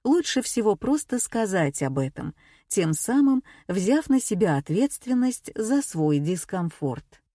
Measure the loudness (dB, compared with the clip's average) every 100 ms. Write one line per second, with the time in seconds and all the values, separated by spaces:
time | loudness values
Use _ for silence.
0 | 2 2 2 -2 -2 0 0 0 0 -2
1 | -2 -4 -2 -2 0 0 0 0 -2 -2
2 | -4 -6 -12 -12 _ _ _ -2 0 0
3 | 0 4 4 2 -2 -18 -6 -2 2 2
4 | 2 0 0 0 2 2 0 0 0 -2
5 | -4 0 0 -2 -10 -6 0 0 -2 -2
6 | 2 2 0 -4 -4 -4 -4 -4 -6 -6
7 | -12 _ _